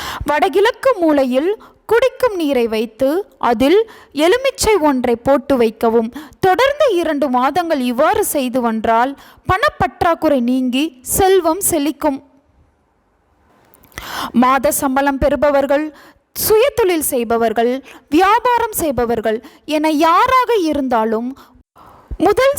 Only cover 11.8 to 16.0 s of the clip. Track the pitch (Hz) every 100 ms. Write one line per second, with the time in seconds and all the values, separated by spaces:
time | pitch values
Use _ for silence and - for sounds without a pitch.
11.8 | 285 - 302 269 _ _ _ _ _ _
12.8 | _ _ _ _ _ _ _ _ _ _
13.8 | _ - - - - 233 254 269 285 294
14.8 | 285 262 285 269 294 277 294 277 277 285
15.8 | 311 -